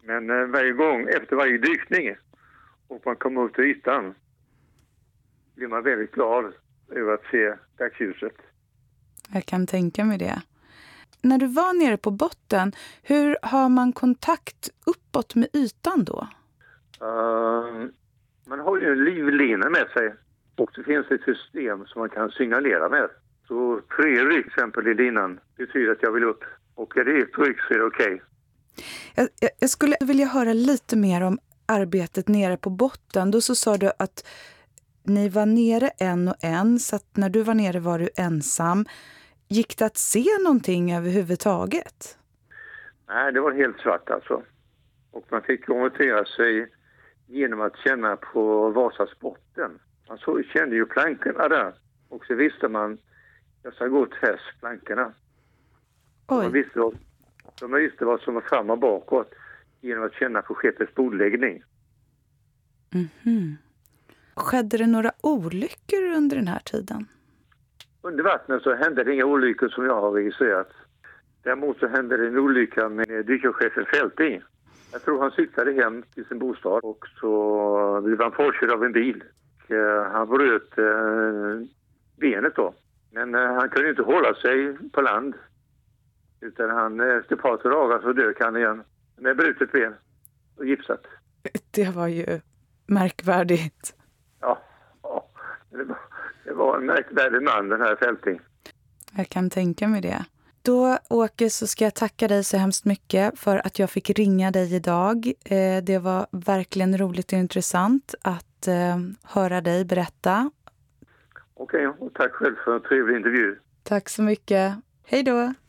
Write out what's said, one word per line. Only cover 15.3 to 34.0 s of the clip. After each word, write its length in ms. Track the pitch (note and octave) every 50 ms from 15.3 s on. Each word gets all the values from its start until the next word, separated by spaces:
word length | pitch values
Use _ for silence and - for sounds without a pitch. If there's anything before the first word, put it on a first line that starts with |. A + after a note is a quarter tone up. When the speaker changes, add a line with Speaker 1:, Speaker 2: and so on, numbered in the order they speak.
| -
Speaker 2:
med 120 | A#3 A#3 - _
ytan 500 | D4 C#4 A3 - _ _ E4+ F#4+ E4 G3+
då? 240 | - - - - A3 - _ _ _ _ _ _ _ - _ _ _ _ -
Speaker 1:
Ehm, 920 | A#2 A2 A2+ A2+ A2+ A#2 A2+ A2+ A2+ A2+ A2+ A#2 A#2 A#2 A2+ A2+ A2+ B2+ - _ _ _ _ _ _ _ _ _ _
man 140 | - C3+ C#3
har 200 | D3+ F3 G3 F#3
ju 120 | F#3 E3
en 120 | C#3+ C3+ C#3
livlina 640 | D#3+ F#3 E3+ D3+ C#3+ C#3+ C#3+ C#3+ B2+ A2+ G2 G2 C#3
med 180 | E3+ E3+ - - -
sig. 200 | B2+ A#2 G#2+ G#2 - _ _ _ _ _ _ _
Och 160 | - B2+ - _
så 80 | - B2+
finns 240 | C#3 D3 D3 C3 -
det 60 | C#3
ett 80 | - -
system 640 | - B2 - - - _ - C#3+ A#2 G#2 G2 G2
som 140 | - - A#2
man 100 | A2+ G#2+
kan 220 | - G#2+ A2 G#2+
signalera 580 | - - C3 A#2 A2+ B2 C#3+ C#3 G#2 E2+ D#2+ F2
med. 200 | A#2+ D3 B2 F#2 - _ _ _ _ _ _ _
Så 340 | - A#2+ B2 A#2+ A#2+ G#2+ - _ - -
tre 280 | D3 D#3 C3+ A#2+ B2
ryck, 220 | C#3+ E3+ D#3 - -
exempel, 400 | - - B2+ A2+ G#2+ - G#2+ A2+
i 60 | A2+
linan 460 | G#2+ B2+ B2+ A#2 G#2+ G2 F#2 F2+ F2+ _ _ _ _
betyder 340 | B2+ B2 - C#3+ B2 A2
att 100 | A2 - -
jag 80 | A#2
vill 120 | A2 A#2 A#2
upp. 200 | A#2 A2 - - - - - _ _ _
Och 220 | - A#2 - - -
är 80 | B2
det 120 | B2 D3+ D3
ett 160 | B2 - - -
ryck 200 | D3 C#3+ A#2 - - -
så 60 | B2
är 40 | A2
det 80 | A2+
okej. 360 | A2+ - - B2+ G#2 F#2 F#2 - _ _ _ _ _ _ _ _ _ _ - - - - - - - -
Speaker 2:
Jag, 120 | - A#3+ - _ -
jag, 100 | - A3+ - _
jag 100 | - C4+
skulle 260 | - - D4+ D4 D4 -
vilja 240 | C#4 C4 C#4+ C4+ C#4 C4+
höra 260 | B3 C4+ B3 A3+ A3+
lite 420 | A3+ A#3+ C4 C#4+ B3 _ _ - A3+
mer 240 | G#3 G3 F3+ F3 F#3
om 160 | F#3 F#3 B3 _ _ _ _ _
arbetet 640 | _ A3 G#3 G3 F3 E3 F#3+ F3 E3+ _ - F#3 -
nere 300 | G#3 G#3 G3+ F#3 F3+ F3
på 120 | - G3+
botten. 600 | F#3 F#3 A#3+ C4 - - _ _ - G3 F#3 F#3+
Då 100 | G3 A#3
så 140 | A3+ - B3+
sa 220 | A#3 - A#3 G#3 G3+
du 140 | F#3+ G3 - _